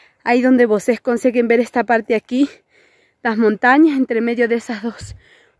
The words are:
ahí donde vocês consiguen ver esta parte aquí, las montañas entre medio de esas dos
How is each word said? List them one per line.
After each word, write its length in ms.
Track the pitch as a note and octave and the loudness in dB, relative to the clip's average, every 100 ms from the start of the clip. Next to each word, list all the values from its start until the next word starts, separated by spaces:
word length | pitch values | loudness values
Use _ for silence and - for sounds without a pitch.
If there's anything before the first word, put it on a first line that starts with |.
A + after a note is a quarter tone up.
| _ _ | _ _
ahí 180 | - B3 | -2 0
donde 260 | B3+ B3+ A#3 | 2 2 2
vocês 340 | G#3 - A3 | 0 -2 -4
consiguen 480 | - A#3+ B3+ A#3+ A#3 | -4 -2 -2 0 0
ver 100 | A#3 | 0
esta 240 | A3+ B3 | 0 -4
parte 320 | A3 A3+ - | -2 -2 -2
aquí, 340 | A3 - B3+ C#4 - _ _ _ _ _ _ | -4 -2 -2 -2 -6 _ _ _ _ _ _
las 120 | - G#3+ | -4 0
montañas 600 | G#3+ G3+ B3 C#4+ D#4+ C4+ | 0 2 4 4 4 2
entre 240 | B3+ A3+ | -2 -2
medio 260 | A#3 A#3 A#3 | -2 -2 -2
de 80 | |
esas 280 | A#3 - G#3+ | -2 -6 -8
dos 320 | A3+ - - - _ _ _ | -8 -10 -14 -18 _ _ _